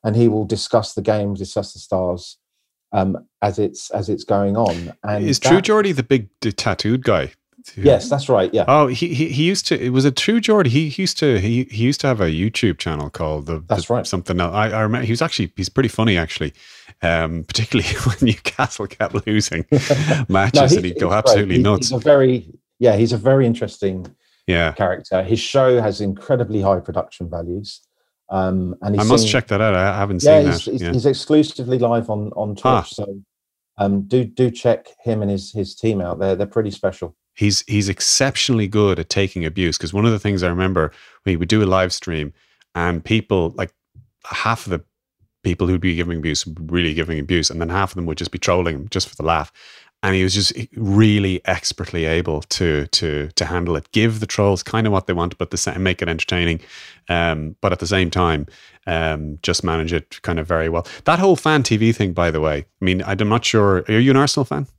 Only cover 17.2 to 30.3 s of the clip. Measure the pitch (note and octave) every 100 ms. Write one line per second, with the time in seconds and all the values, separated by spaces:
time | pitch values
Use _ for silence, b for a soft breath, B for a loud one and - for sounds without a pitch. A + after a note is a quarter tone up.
17.2 | D#2+ E2 - - A2 B2 - - B2+ G#2
18.2 | B2 - - - B2+ - G2+ - G#2 G#2
19.2 | A2 G#2+ - E2 - C#3+ - C#3 D3+ D#3
20.2 | A#2+ F#2+ A2 C#3+ C3+ E3 F2+ E2+ F2+ G2+
21.2 | B2 G#2 G2+ A#2 G#2 G2+ - B2+ D3+ C#3+
22.2 | C3 B2+ - - _ _ A#2+ G#2 A#2 A#2+
23.2 | A2+ C3+ B2 A2+ G2+ - G2 F#2 F2 _
24.2 | _ _ - E2+ E2 D#2 F#2+ F#2 - F#2
25.2 | F#2+ A2 - C#3 C3 B2 A2 G2 G2+ F#2+
26.2 | - C3 A#2+ G#2+ F#2+ F#2 - F2 - -
27.2 | E2+ E2+ E2+ F2+ G2 - _ _ _ _
28.2 | _ F#2+ F#2 F#2 F2+ F2+ G2+ G2+ G#2+ B2+
29.2 | A2 B2+ - G2+ A2 F#2 G2 G2 G2+ F2+
30.2 | C#3+